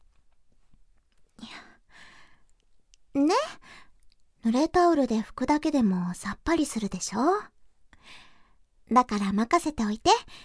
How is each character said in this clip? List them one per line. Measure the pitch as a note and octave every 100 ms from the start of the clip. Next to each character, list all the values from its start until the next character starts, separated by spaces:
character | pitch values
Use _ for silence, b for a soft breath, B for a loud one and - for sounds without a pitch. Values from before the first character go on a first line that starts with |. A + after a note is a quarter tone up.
| - _ _ _ _ _ _ - - _ _ _ - - - - - - _ b b b b b - _ _ - _ - -
ね？ | C4+ D4 A4+ D#5+ B B B B - - - _ _ A3+
濡 |
れ | A#3+ D#4+
タ | F#4 F4
オ | D#4+
ル | B3+
で | A3
拭 | -
く | - B3+
だ | D4+
け | D#4
で | D4
も | G#3+ F#3 F3
さ | F#3 G3+ G3
っ |
ぱ | - E4
り | C#4+
す | A3+
る | G3+
で | F#3
し | - G#3
ょ？ | C#4+ G#4 - _ - _ - b b b b b b b _ _ -
だ | A3+
か | B3 G#3
ら | G3
任 | G3 A#3 F4
せ | E4
て | D4 G#3
お |
い | G#3+
て、 | F4 A4+ B B